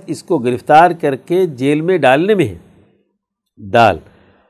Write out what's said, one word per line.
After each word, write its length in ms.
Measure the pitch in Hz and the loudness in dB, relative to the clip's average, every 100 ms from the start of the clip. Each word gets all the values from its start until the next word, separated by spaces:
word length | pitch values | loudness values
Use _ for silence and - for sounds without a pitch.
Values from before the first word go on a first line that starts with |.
| - | -8
اس 160 | 139 | -12
کو 140 | - 160 | -6 -4
گرفتار 540 | 123 120 - 151 175 | -4 -4 2 4 4
کر 240 | 170 151 131 | 0 -6 -6
کے 300 | - 175 185 | -4 -4 -4
جیل 360 | 120 135 151 | -4 -2 -2
میں 160 | 165 185 | -2 0
ڈالنے 380 | 131 139 190 202 | 2 2 0 0
میں 100 | 117 | -2
ہے۔ 120 | 82 _ _ _ _ _ _ _ _ _ - 101 | -6 _ _ _ _ _ _ _ _ _ -20 -2
دال، 240 | 117 110 82 - _ _ _ _ | 2 2 0 -10 _ _ _ _